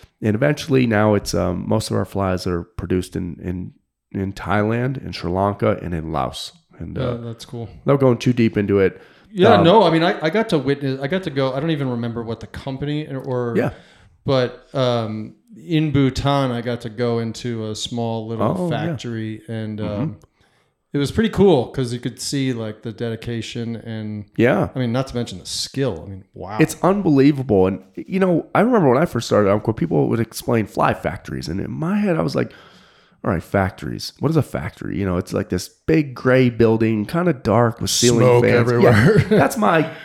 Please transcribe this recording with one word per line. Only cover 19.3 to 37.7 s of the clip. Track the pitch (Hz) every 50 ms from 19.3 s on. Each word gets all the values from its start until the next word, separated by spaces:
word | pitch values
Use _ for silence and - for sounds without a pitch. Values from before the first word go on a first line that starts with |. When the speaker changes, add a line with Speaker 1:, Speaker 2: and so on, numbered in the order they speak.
| 110 107 - -
Speaker 2:
and, | 113 110 110 107 107 104
Speaker 1:
Mm-hmm. | 107 107 104 101 131
Speaker 2:
um, | 160 104 - - _ _ _ _ _ _ _ _ _ _ _ _ _ -
it | 143
was | 143 131
pretty | - - 226 220
cool | - - 190 202 170 131 113 -
'cause | - 143 131 117 120
you | 123
could | - 135 110 -
see, | - - - 139 135 131 127
like, | 117 110 107 107 - -
the | 120 107
dedication | - 120 117 113 110 - 120 120 113 107 - - 120 117 113 117
and, | 107 - 113 113 110 107 107 107 107 101 - _
Speaker 1:
Yeah. | - 110 120 160 202 160 - -
Speaker 2:
I | 135
mean, | 127 117 113
not | 127 135
to | - -
mention | 120 120 - 98 90
the | -
skill. | - - - - - - 131 135 127 95 78 80
I | 92
mean, | 98 95 98 _ -
wow. | - 87 92 104 110
Speaker 1:
It's | 156 156 - - -
unbelievable. | 170 196 202 190 170 147 135 135 147 156 135 127 135 110 95 92
And, | 92 98 92 - _ _
you | - - - - 190
know, | 190 185 175 160 - - -
I | 139
remember | 190 240 262 220 165 135
when | 120 131
I | 170
first | 175 - 120 113
started | - - 107 104 95
Umpqua, | 98 107 - - 107
people | - 175 160 - 151 139 120
would | 117 113
explain | 117 - - - - - 123 113 104
fly | 98 - - 151 143 110
factories. | - - 76 85 - - - - 65 65 69
And | 80 98
in | - -
my | 120 135 151 170 202
head, | 208 208 208 170 160
I | 160
was | 151 135
like, | 131 120 107 - - - - - - _ _ _ _ _ _ _ _ -
"All | -
right, | 101 82 -
factories. | - - 101 95 92 - - - 67 58 52 - - - -
What | - 139
is | 165
a | 156 -
factory?" | - - - 76 - - - - - 50 -
You | 101
know, | 95 90
it's | 90 - - -
like | 98 - -
this | - 180 -
big | - _ _ _ - 160 160 147 139 123
gray | - - 127 127 131 131 123
building, | 117 113 117 113 113 110 113 110 113 107 104
kinda | 101 - 170 175 180 151
dark | 123 - 113 101 113 120 117